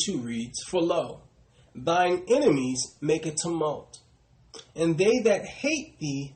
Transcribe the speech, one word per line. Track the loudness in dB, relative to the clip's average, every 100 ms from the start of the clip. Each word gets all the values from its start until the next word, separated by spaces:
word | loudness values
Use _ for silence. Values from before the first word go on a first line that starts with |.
two | -2 -4
reads, | -4 -6 -8 -10 -4
"For | 0
lo, | 2 0 -2 -8 -20 _ _ _ _ -6
thine | 0 2 4 2 2
enemies | 4 6 4 0 -4 -8 -4
make | 0 0 -2
a |
tumult, | -4 -4 0 -2 -4 -10 -20 _ _ _ _ _ -20 -12 -2
and | 2 4
they | 4 4
that | 4 2 -2
hate | -6 -2 -2 -6 -8
thee | -6 -6 -8